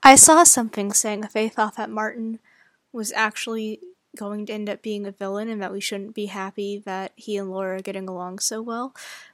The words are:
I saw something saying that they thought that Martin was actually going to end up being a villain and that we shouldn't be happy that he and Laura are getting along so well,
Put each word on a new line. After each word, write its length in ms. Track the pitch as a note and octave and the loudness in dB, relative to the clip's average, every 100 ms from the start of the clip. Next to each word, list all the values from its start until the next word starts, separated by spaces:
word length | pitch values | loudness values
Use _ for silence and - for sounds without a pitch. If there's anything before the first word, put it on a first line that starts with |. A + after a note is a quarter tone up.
I 120 | C4+ C4+ | 10 10
saw 280 | - D#4 | 10 10
something 480 | F4 - A3+ - G3+ | 8 6 2 -4 -2
saying 300 | G3+ A3 G#3 | 0 -2 -4
that 120 | G#3+ | -4
they 160 | G#3+ A3 | -2 -2
thought 260 | - G#3 - | 0 -2 -2
that 120 | A3 | -6
Martin 500 | G#3+ G#3+ A#3+ A3+ A3+ _ _ _ _ _ | -6 -6 -6 -10 -10 _ _ _ _ _
was 200 | A#3 G#3 | -10 -6
actually 640 | - A3 G#3+ - A3+ A3 G#3+ F#4 - _ - | -2 -2 -2 -8 -6 -8 -10 -14 -20 _ -12
going 280 | G#3 G#3 G#3 | -10 -8 -8
to 60 | |
end 160 | G#3+ G#3 | -8 -8
up 120 | - | -8
being 240 | A3 G#3 G3+ | -6 -6 -8
a 60 | |
villain 360 | G3 G3 G3+ A3+ | -8 -6 -6 -6
and 140 | G#3+ | -6
that 100 | F#3+ | -8
we 80 | G3 | -8
shouldn't 360 | - G3+ G3+ A3 | -8 -8 -10 -8
be 100 | G3+ | -8
happy 560 | G3 F#3+ G3+ G3+ G3+ G3+ | -8 -8 -8 -8 -8 -8
that 280 | F#3+ F#3+ - | -8 -10 -12
he 220 | - G3+ | -8 -6
and 140 | G3 | -6
Laura 260 | F#3+ F#3+ F#3+ | -6 -6 -6
are 40 | |
getting 280 | F#3+ G3 F#3 | -8 -10 -10
along 300 | F#3 F3+ G3 | -10 -10 -6
so 220 | - A3 | -6 -6
well, 320 | A#3 A#3 C4 - - - - | -8 -8 -10 -12 -20 -20 -20